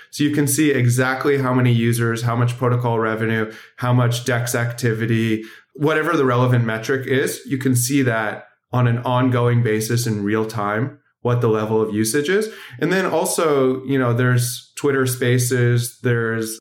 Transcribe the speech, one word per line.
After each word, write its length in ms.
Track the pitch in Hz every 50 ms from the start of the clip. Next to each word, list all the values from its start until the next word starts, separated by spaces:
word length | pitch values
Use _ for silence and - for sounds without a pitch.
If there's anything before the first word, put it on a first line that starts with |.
| - _
So 140 | - - 143
you 80 | 143
can 160 | 147 143 147 135
see 240 | 123 - 156 147
exactly 680 | 135 131 120 120 120 127 127 131 131 131 - 147 143 139
how 160 | 135 127 127
many 180 | 127 123 123
users, 520 | 120 117 113 117 117 117 117 117 113 113 120
how 140 | 120 117 120
much 200 | 123 120 - -
protocol 400 | 131 120 123 120 123 120 117 113
revenue, 540 | 110 110 110 110 113 110 113 110 110 110 - - - - _
how 180 | - 123 123 127
much 320 | 127 123 117 120 - -
dex 300 | - 123 117 120 - -
activity, 880 | 120 117 120 120 - 127 120 107 110 113 113 117 113 113 113 110 107 110 - - - _ _ _
whatever 440 | - 143 151 156 156 156 160 170 151
the 80 | 139
relevant 400 | 131 123 123 123 123 123 120 117
metric 400 | 113 110 110 - - 139 127 123 -
is, 340 | 127 131 156 - - - -
you 120 | - 139 127
can 180 | 123 135 127
see 260 | 123 120 123 143 143 135
that 440 | 120 113 113 110 104 98 - - - _ _ _ _
on 160 | - 123 123 120
an 120 | 117 117
ongoing 640 | 120 127 127 123 131 131 123 120 120 120 120 120
basis 460 | 117 113 107 110 107 - 117 117 120 117
in 160 | 107 104 101
real 220 | 101 107 110 110
time, 520 | 110 - 110 101 101 104 110 127 147 - - _ _ _ _
what 180 | _ 120 120 120
the 80 | 120 117
level 320 | 110 110 107 107 113 110
of 140 | 110 98 101
usage 360 | 104 110 110 - 147 143 151
is. 200 | 185 208 214 220 - - - - 127 120
And 120 | 147 165
then 140 | 185 190 185
also, 800 | 180 165 160 190 - - - 175 156 147 139 131 131 131 131 -
you 140 | - 139 135
know, 120 | 131 120
there's 600 | 117 120 127 127 123 123 120 123 - - - _ _
Twitter 300 | - - 143 131 135 131
Spaces, 960 | 131 123 - 131 123 120 127 123 123 131 123 120 120 120 120 120 - - -
there's, 580 | - 123 120 120 113 113 113 113 110 110 - -